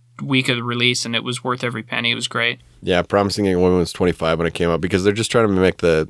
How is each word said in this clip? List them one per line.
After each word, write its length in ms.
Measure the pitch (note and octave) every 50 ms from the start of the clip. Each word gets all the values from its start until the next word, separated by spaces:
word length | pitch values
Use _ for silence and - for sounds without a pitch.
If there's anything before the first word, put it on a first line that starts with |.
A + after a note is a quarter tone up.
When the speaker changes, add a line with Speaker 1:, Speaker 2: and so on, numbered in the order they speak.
| _ _ _ - C#3
Speaker 1:
week 260 | C#3+ C#3 C3 B2+ C3+
of 60 | B2+
the 80 | A#2+ A#2
release, 400 | A#2+ A#2+ A#2+ A#2+ B2 B2 - -
and 80 | A#2+ A#2
it 80 | A2+ A2
was 180 | B2 B2 B2 -
worth 180 | C3 B2 B2+ C3
every 180 | A#2+ A#2 A2+ A#2
penny. 280 | - - A#2+ A#2 A#2
It 40 | A#2
was 140 | A#2 A#2+ -
great. 320 | - A#2+ A#2 A#2+ B2 - _ _ _ _ -
Speaker 2:
Yeah, 200 | - F#2 F2 E2+
Promising 420 | - - G2+ G2+ G2 F2+ G#2+ G#2
Young 140 | G2 F#2 F2+
Woman 180 | F2+ F2+ F2+ F2+
was 140 | E2+ D#2+ -
twenty-five 460 | - - F2+ E2 - E2 D#2+ E2 D#2+
when 80 | E2+
it 80 | E2+ -
came 160 | - F2 E2+
out 100 | E2+ D#2+
because 220 | D#2 F2+ E2 F#2+ F#2
they're 80 | G#2 G2+
just 180 | G#2+ A2+ -
trying 160 | - B2 A2+
to 60 | G#2+ G2
mimic 260 | F#2 F#2 F#2 E2+ -
the, 300 | - F2 E2 D#2 D#2